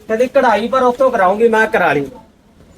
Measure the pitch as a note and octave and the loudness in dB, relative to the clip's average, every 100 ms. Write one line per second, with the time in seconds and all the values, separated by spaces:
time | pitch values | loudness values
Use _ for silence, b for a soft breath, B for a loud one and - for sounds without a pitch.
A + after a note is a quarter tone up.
0 | - A3 B3+ C4+ B3+ G#3 A3+ C4 B3 B3 | -8 -4 0 0 0 0 -2 0 0 0
1 | C4 A3+ F#3 G#3 A#3 A3 G#3+ A3 E3 C#3+ | 0 2 0 2 2 2 0 0 0 -2
2 | C3+ - - _ _ _ - | -6 -14 -20 _ _ _ -20